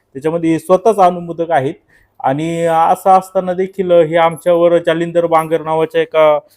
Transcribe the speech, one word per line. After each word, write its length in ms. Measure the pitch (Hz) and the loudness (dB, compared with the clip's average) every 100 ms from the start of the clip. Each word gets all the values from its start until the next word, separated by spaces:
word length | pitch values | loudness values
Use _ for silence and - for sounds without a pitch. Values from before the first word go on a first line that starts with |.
| _ | _
त्याच्यामध्ये 460 | 135 156 170 165 160 | -8 -6 -2 -2 -2
स्वतःच 380 | - 185 226 202 | 0 0 2 2
अनुमोदक 540 | 180 180 170 165 165 | 2 0 -8 -8 -2
आहेत. 240 | 156 135 - _ _ _ - | -2 -2 -8 _ _ _ -8
आणि 440 | 131 143 165 170 | -4 -4 -4 -4
असं 460 | 165 160 165 185 196 | -2 0 0 0 2
असताना 420 | 190 185 190 180 | 2 2 -4 -4
देखील 380 | 180 190 202 180 | -4 -4 -4 2
हे 260 | 175 156 165 | 2 4 2
आमच्यावर 600 | 165 160 180 170 170 170 | 0 0 0 2 2 2
जालिंदर 480 | 170 165 170 170 170 | 0 -2 -2 -2 0
बांगर 360 | 160 156 160 | 0 0 -4
नावाच्या 400 | 156 160 160 165 | -2 -2 -2 -2
एका 360 | 160 156 156 147 - | -2 2 2 2 -4